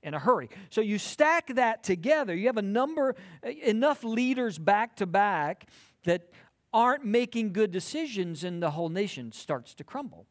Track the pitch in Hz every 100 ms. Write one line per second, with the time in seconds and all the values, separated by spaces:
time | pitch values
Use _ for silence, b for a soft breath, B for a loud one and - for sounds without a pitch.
0 | 156 151 170 226 135 B 196 - 220 208
1 | - - 302 330 - 247 240 220 - 180
2 | 185 311 247 170 220 226 196 208 269 320
3 | 269 254 B 165 - 277 254 214 285 277
4 | 233 226 254 254 240 160 160 202 233 -
5 | 196 180 208 175 147 185 - B B B
6 | 170 175 170 B B _ _ 220 240 285
7 | 254 226 240 233 220 185 214 180 - 302
8 | 320 208 180 160 180 175 170 151 165 170
9 | 202 - 120 - - 139 117 - - 269
10 | 285 85 -